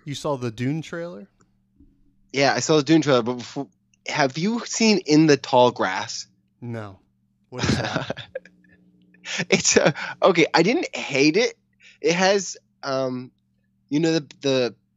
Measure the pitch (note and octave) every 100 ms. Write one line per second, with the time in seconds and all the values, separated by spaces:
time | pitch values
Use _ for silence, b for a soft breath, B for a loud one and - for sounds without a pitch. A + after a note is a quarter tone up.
0 | D3+ C3+ D#3 C3+ A#2+ A2 B2 D#3 - E3+
1 | E3+ F#3+ G3 _ _ _ _ _ _ _
2 | _ _ _ C3 C#3 A2 C#3+ D#3 C3+ E3
3 | D3 B2+ A#2 B2 A#2 C#3+ C3+ _ _ _
4 | - - C#3 D#3 G3 A#3 - - A3 G3+
5 | - D3+ D#3+ C#3 - B2 B2 A#2 G2 F#2+
6 | A2 - - _ _ _ A#2+ A#2 G#2 F#2+
7 | _ _ _ _ _ B2 - A2 - G#2+
8 | - - - - - _ _ _ _ _
9 | _ _ - B F3 F#3 - - D#3+ -
10 | B B F3+ E3+ D3+ D#3 F3 D#4+ D#4 B2
11 | A#2 C3+ D3+ F3 B3 - _ _ b b
12 | D3+ F3 F#3+ G3+ F3+ - _ _ C#3 C3
13 | C3 B2+ B2 _ _ _ _ _ - D3
14 | E3 E3 C3 - C#3 C3 A#2+ - _